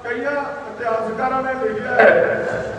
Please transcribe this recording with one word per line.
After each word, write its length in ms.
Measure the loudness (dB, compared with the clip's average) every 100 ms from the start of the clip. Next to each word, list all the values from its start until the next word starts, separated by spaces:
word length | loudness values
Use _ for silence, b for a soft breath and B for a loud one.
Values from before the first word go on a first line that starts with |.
ਕਈਆਂ 280 | -6 -4 -2
ਇਤਿਹਾਸਕਾਰਾਂ 1120 | -2 -4 -8 -10 -6 -2 -2 -2 -2 -2 0
ਨੇ 100 | -2
ਲਿਖਿਆ 380 | -2 -2 -2 0
ਹੈ 560 | 6 6 6 4 0 -2 -4 -6